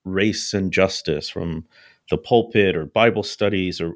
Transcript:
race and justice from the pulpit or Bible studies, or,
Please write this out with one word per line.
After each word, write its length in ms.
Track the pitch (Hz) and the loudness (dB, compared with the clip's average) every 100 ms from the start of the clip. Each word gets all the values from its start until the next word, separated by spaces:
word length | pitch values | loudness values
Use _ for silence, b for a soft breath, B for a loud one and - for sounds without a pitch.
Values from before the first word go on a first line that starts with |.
| 95 | -4
race 480 | 95 110 95 - | 0 0 0 -4
and 180 | 101 95 | -2 0
justice 580 | 95 95 - - 73 - | 2 2 0 -4 -4 -6
from 360 | 92 85 80 82 b b b b | -8 -6 -8 -10 b b b b
the 80 | - | -4
pulpit 580 | - 120 113 110 98 80 | 2 2 4 2 2 2
or 100 | 76 | -2
Bible 360 | 110 113 104 | 2 2 2
studies, 580 | 101 - 104 101 92 85 | -4 -2 -2 0 -2 -4
or, 100 | 85 | -6